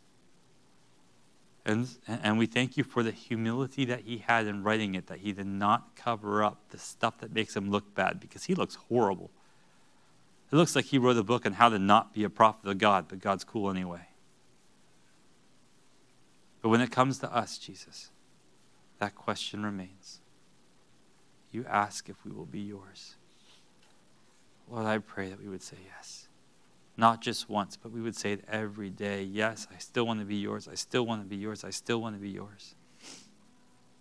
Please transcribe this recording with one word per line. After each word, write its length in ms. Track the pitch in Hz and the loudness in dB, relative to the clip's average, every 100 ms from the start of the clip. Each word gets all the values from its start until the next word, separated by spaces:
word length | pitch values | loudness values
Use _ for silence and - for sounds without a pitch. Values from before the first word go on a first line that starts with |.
| _ _ _ _ _ _ _ _ _ _ _ _ _ _ _ _ - | _ _ _ _ _ _ _ _ _ _ _ _ _ _ _ _ -2
And, 220 | 110 123 - - | 0 -2 -8 -10
and 300 | 113 107 110 | -4 0 2
we 80 | 113 | 2
thank 320 | 120 123 - | 0 0 -2
you 60 | |
for 180 | 123 - | -2 0
the 100 | 113 | 0
humility 760 | 101 - 113 113 120 135 139 123 | -2 -6 -4 -2 -2 -4 -2 -2
that 160 | 120 | -4
he 180 | 110 117 | -6 -6
had 260 | 101 117 107 | 2 2 2
in 160 | 101 | -2
writing 320 | 101 110 104 | 0 2 0
it, 140 | 92 - | -4 -8
that 120 | 85 | -8
he 120 | 104 | -6
did 140 | 98 98 | -6 -6
not 480 | 98 101 120 - - | -2 2 2 -2 -8
cover 480 | - 113 104 104 | -4 -4 0 2
up 160 | 104 - - | 2 -2 -12
the 80 | - | -16
stuff 400 | - - 113 - | -16 -4 -4 -2
that 140 | 110 | -4
makes 220 | 110 104 107 | -4 -2 -2
him 160 | 98 | 0
look 240 | 101 - - | 0 0 0
bad, 240 | 92 92 | 0 -2
because 240 | - - | -10 -8
he 100 | - | -2
looks 220 | 180 - - - | 0 0 -4 -2
horrible. 440 | 120 104 92 90 - _ - _ _ _ _ _ _ _ _ _ | 2 2 0 -8 -18 _ -20 _ _ _ _ _ _ _ _ _
It 40 | 147 | 4
looks 200 | 170 135 | 6 4
like 100 | - | 2
he 140 | 135 | 4
wrote 180 | 123 120 | 6 6
a 60 | |
book 220 | 101 120 107 | 4 2 0
on 80 | |
how 160 | 98 120 | 6 8
to 100 | 107 | 8
not 340 | 98 107 - | 6 6 6
be 100 | 107 | -2
a 60 | 104 | -2
prophet 400 | - 110 - 98 | 6 6 6 -4
of 80 | 98 | 4
God, 280 | 104 95 80 | 6 6 2
but 120 | 95 | -4
God's 240 | 101 95 | -2 -2
cool 280 | - 113 98 | -4 -4 -2
anyway. 360 | 92 92 85 - - - _ _ _ _ _ _ _ - - - - _ - _ _ _ _ _ _ - - _ _ | -2 -4 -10 -16 -20 -20 _ _ _ _ _ _ _ -20 -20 -20 -20 _ -20 _ _ _ _ _ _ -20 -20 _ _
But 80 | 110 | 4
when 120 | 117 | 4
it 100 | 123 | 4
comes 260 | 127 131 131 | 2 2 0
to 160 | - 120 | -2 -2
us, 220 | 104 - | -4 -8
Jesus, 540 | - 95 - - - - - - _ _ _ _ - - | -14 -16 -18 -20 -20 -20 -20 -20 _ _ _ _ -20 -8
that 160 | 101 - | -8 -6
question 500 | - 104 - 104 104 | -6 -6 -6 -6 -6
remains. 540 | 98 92 95 - - _ - - - _ _ _ - _ _ _ _ _ | -6 -10 -16 -20 -20 _ -20 -20 -20 _ _ _ -20 _ _ _ _ _
You 140 | 110 131 | -10 -2
ask 420 | 104 101 - - | 0 0 -4 -14
if 140 | 98 | -14
we 80 | 101 | -14
will 140 | 101 - | -12 -12
be 140 | 104 | -10
yours. 560 | 101 98 98 - - - _ - - - - _ - - _ - - _ _ _ - | -10 -12 -16 -20 -20 -20 _ -20 -20 -20 -20 _ -20 -20 _ -20 -20 _ _ _ -12
Lord, 160 | 117 110 | -4 -2
I 140 | 110 | -2
pray 300 | 104 - 95 | -4 -8 -8
that 120 | 98 | -10
we 60 | 101 | -12
would 160 | 95 | -12
say 140 | - 95 95 - | -12 -18 -20 -20
yes. 280 | - - - _ _ _ _ _ _ - | -18 -18 -20 _ _ _ _ _ _ 4
Not 240 | 113 113 | 4 4
just 280 | 120 107 - | 0 -4 -2
once, 260 | 104 95 - | -2 -2 -8
but 160 | 117 | -12
we 100 | 117 | -8
would 140 | 113 107 | -6 -4
say 160 | 104 | -4
it 140 | 101 - | -4 -4
every 420 | 110 107 104 98 | -6 -6 -8 -10
day. 340 | 92 101 101 | -6 -4 -4
"Yes, 440 | 98 101 110 110 - | -4 -2 -2 -2 -12
I 40 | 90 | -16
still 260 | - 123 117 | -6 -2 0
want 140 | 110 | -2
to 40 | 101 | -4
be 120 | 104 | -4
yours. 300 | 104 104 - | -4 -6 -8
I 80 | 90 | -10
still 300 | - 127 117 | -2 -2 0
want 160 | 110 | -4
to 40 | 98 | -6
be 80 | 101 | -8
yours. 280 | 107 104 | -8 -8
I 60 | 95 | -10
still 320 | - - 117 | -8 -4 -2
want 140 | 113 104 | -4 -8
to 60 | |
be 80 | 101 | -8
yours." 460 | 98 98 - - - _ - - - - - - - - - - _ | -10 -12 -18 -20 -20 _ -20 -20 -20 -20 -20 -20 -20 -20 -20 -20 _